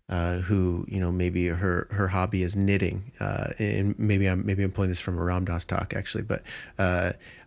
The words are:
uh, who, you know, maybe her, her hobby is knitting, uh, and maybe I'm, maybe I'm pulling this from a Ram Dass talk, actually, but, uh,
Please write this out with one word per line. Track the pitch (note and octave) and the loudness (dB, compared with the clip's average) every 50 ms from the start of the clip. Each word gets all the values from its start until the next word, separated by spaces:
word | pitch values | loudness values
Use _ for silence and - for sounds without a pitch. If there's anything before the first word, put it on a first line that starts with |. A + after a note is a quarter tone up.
| _ - | _ -4
uh, | F#2 F2 E2+ F2 F2 | -2 0 0 0 0
who, | F2+ F2+ F2 G#2 G2 F#2 F2+ F2 F2 - | 0 0 2 2 2 2 2 0 -2 -2
you | - - F#2+ | -2 -2 0
know, | F2+ F2 | 0 0
maybe | F2+ F2+ F2+ F2+ F2+ F2+ F2 | 2 2 0 0 0 0 0
her, | F2 E2+ F2 G2 F#2 F2 F2 - - | 0 0 0 0 0 0 0 -2 -2
her | G#2+ G2 G2 | -2 -2 0
hobby | F#2 F#2+ F#2 F#2 G2+ G2+ F#2 | 0 2 0 0 2 0 0
is | F#2 F2 G2 | 0 0 0
knitting, | G2+ G2 G2 G2+ F#2+ F#2+ E2+ - G2 G2+ A#2+ - - | 2 2 4 4 2 2 0 -2 -4 -6 -8 -8 -6
uh, | G#2 G2 - - - - - - | -4 -4 -2 -2 -4 -4 -4 -2
and | A2 G#2 G#2+ G#2 G2 G2+ - - | -2 0 0 0 0 0 0 0
maybe | A2 G#2 G2+ F#2+ G2 | 2 2 4 4 4
I'm, | F#2 F#2 F#2 G2 | 4 2 2 2
maybe | G2+ G2 G2 G2 | 0 0 2 0
I'm | F#2 | 0
pulling | - - G2 F#2 | 0 0 0 0
this | F2+ - | 0 -2
from | - F#2+ F2+ E2+ | -2 -4 -2 0
a | E2+ | 0
Ram | F2 F2+ F#2 F#2 | 0 0 0 0
Dass | F2+ E2+ E2 - | -2 -2 -4 -2
talk, | - F#2+ F#2 F#2 - - | -2 -2 -2 -2 -2 -4
actually, | G2+ G2 - - A2+ - | -6 -4 -4 -4 -4 -2
but, | G#2+ - - - - - - - - - - | -2 -4 -4 -6 -10 -14 -14 -16 -8 -2 2
uh, | F#2+ F2+ F2+ F2 F2+ F2+ - - - - - - - | 2 4 4 2 2 0 -2 -4 -10 -20 -20 -16 -6